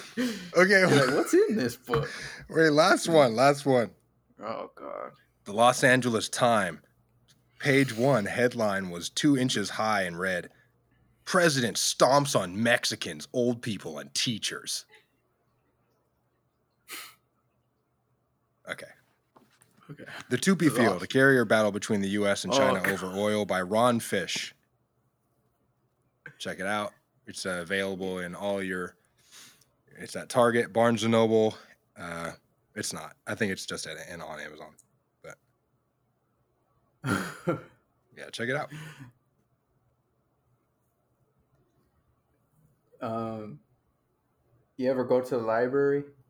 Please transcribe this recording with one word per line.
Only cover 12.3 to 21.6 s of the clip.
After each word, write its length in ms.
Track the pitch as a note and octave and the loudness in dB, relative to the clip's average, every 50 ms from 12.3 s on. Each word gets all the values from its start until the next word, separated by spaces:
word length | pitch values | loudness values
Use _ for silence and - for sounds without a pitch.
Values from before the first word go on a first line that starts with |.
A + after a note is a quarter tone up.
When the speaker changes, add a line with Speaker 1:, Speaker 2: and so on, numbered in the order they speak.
| - A2+ | 0 -2
Speaker 1:
on 220 | F#2+ F2 F2+ G#2 A#2 | -2 -2 -4 -2 2
Mexicans, 640 | A#2 A#2+ - - - A2 - - A#2+ A2+ D2+ - - - | 2 2 2 0 -4 -6 -6 -8 -10 -10 -12 -14 -6 -2
old 280 | B2+ A#2+ B2 B2 A#2 | -2 0 0 -2 -4
people, 380 | - A#2 G2+ - - E2 D2+ D2 | -6 -8 -8 -8 -8 -10 -12 -12
and 140 | C#2+ C#2 _ | -14 -8 _
teachers." 680 | - - C3 A2 G2 - - - - - - - - - _ - - _ _ _ _ _ _ _ _ _ _ _ _ _ _ _ _ _ _ _ _ _ _ _ _ _ _ _ _ _ _ _ _ _ _ _ _ _ - - - - - - _ _ _ _ _ _ _ _ _ _ _ _ _ _ _ _ _ _ _ _ _ _ _ _ _ _ _ _ _ _ - | -4 -2 -2 -4 -4 -6 -8 -8 -8 -8 -8 -8 -8 -10 _ -20 -20 _ _ _ _ _ _ _ _ _ _ _ _ _ _ _ _ _ _ _ _ _ _ _ _ _ _ _ _ _ _ _ _ _ _ _ _ _ -18 -16 -16 -16 -18 -20 _ _ _ _ _ _ _ _ _ _ _ _ _ _ _ _ _ _ _ _ _ _ _ _ _ _ _ _ _ _ -12
Okay. 160 | - - - - - _ _ _ _ _ _ _ _ - _ _ _ _ _ _ _ _ _ - | -12 -12 -12 -18 -20 _ _ _ _ _ _ _ _ -20 _ _ _ _ _ _ _ _ _ -20
Speaker 2:
Okay. 120 | D3+ - - - - - - - | -20 -18 -16 -16 -16 -16 -6 -4
Speaker 1:
The 80 | B2 | -4
Tupi 220 | B2 - F#3+ G3 D3+ | 0 2 2 2 4
Speaker 2:
This 120 | E3+ C#3+ A2 | 2 2 4
is 40 | |
Speaker 1:
Field, 100 | B2 A#2 G#2 F#2 | 4 2 2 2
Speaker 2:
awesome. 60 | E2+ F#2 | 0 -4
Speaker 1:
a 40 | |
carrier 360 | - - C3 C3+ C#3 C3+ B2+ A#2 | -2 2 4 6 6 6 4 4
battle 260 | G2+ A2+ A2 | 4 4 4